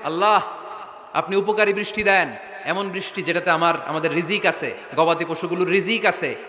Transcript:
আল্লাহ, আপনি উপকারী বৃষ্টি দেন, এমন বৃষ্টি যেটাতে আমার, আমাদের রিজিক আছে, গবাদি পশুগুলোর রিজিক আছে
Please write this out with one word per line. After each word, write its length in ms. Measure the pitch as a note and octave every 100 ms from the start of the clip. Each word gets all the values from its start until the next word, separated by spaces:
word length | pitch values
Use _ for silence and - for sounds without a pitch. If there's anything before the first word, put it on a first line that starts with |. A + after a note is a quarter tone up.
আল্লাহ, 380 | C#3+ E3 G3+ G#3 - - - - - - -
আপনি 220 | D3 E3 F#3+
উপকারী 380 | F#3+ G#3+ G#3
বৃষ্টি 300 | G3+ G#3 -
দেন, 320 | G#3 G3 D#3 A2 - - C3+
এমন 240 | F3 G3+
বৃষ্টি 340 | F#3 F#3+ -
যেটাতে 260 | D#3 E3 E3+
আমার, 240 | D#3+ E3+ E3 -
আমাদের 280 | D#3 D#3+
রিজিক 320 | D3+ E3 G#3 F#3
আছে, 320 | - C3+ G2+ - C3
গবাদি 300 | E3 E3 E3+
পশুগুলোর 420 | E3 F3 F3 F3+
রিজিক 380 | F#3+ F3 A3+ G#3
আছে 300 | F3+ D3+ A#2